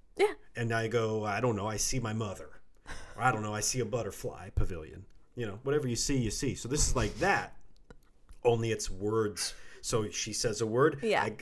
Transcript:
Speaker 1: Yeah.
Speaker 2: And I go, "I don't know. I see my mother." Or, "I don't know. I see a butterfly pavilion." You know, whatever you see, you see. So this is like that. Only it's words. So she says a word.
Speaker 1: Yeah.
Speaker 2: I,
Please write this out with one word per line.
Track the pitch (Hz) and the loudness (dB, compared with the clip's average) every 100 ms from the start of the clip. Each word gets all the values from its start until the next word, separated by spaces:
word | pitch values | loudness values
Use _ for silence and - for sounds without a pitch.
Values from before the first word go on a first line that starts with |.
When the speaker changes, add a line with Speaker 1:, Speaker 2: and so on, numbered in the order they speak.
| - - | -16 2
Speaker 1:
Yeah. | 403 302 - 120 | 2 2 -10 -4
Speaker 2:
And | 117 | 0
I | 113 113 | 2 2
go, | 117 110 110 107 | 2 2 0 0
"I | 101 | 2
don't | 123 101 | 2 2
know. | 104 | 0
I | 107 | -2
see | - 127 | 0 0
my | 110 | 0
mother." | 110 104 92 76 - - - - - - 110 | -2 -4 -6 -12 -16 -18 -20 -12 -12 -10 0
Or, | |
"I | 123 | 2
don't | 107 | 2
know. | 107 | 0
I | 107 | 0
see | - 131 | 0 0
a | 107 | 0
butterfly | 117 101 - 113 - 95 - | -2 -4 -6 -8 -8 -2 2
pavilion." | 98 85 78 90 101 - - 120 | 2 2 -8 -14 -16 -20 -14 -6
You | 110 | -6
know, | 101 | -4
whatever | 135 147 127 | 0 0 0
you | 113 | -2
see, | - 139 | 0 0
you | 110 | 0
see. | - 135 95 | -2 -4 -4
So | 117 | -4
this | 143 - | 2 4
is | 123 | 4
like | 107 107 | 2 0
that. | 185 139 95 - - - - - - - - - | 2 2 -2 -12 -16 -20 -20 -20 -20 -20 -20 0
Only | 123 117 113 | 4 4 2
it's | 107 - | 0 -2
words. | 95 104 110 104 98 - - - - | -2 0 2 2 0 -6 -6 -14 -10
So | - 117 101 | -2 0 0
she | - 110 | -4 -4
says | 104 117 104 | -2 -2 0
a | 110 | 2
word. | 117 156 143 | 6 4 4
Speaker 1:
Yeah. | 226 175 | 2 2
Speaker 2:
I, | 110 107 | 2 -4